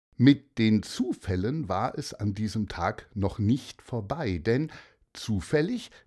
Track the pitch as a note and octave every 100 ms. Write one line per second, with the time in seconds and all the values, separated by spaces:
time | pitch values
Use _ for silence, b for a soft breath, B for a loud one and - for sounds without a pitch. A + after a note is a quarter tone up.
0 | _ - B2 C#3+ - - A2 G#2+ - -
1 | F#4 - - F#2 G2+ D#3 C3 F#2 A#2+ -
2 | C#3 - G#2 G#2 G#2+ A2 G#2 - F2 -
3 | - G#2+ F#2+ - G#2 - - - - A#2+
4 | G2 D3+ C3 F2 D#2 B2 D#3 B B B
5 | _ - - A2+ - D#3 E3 B3 - B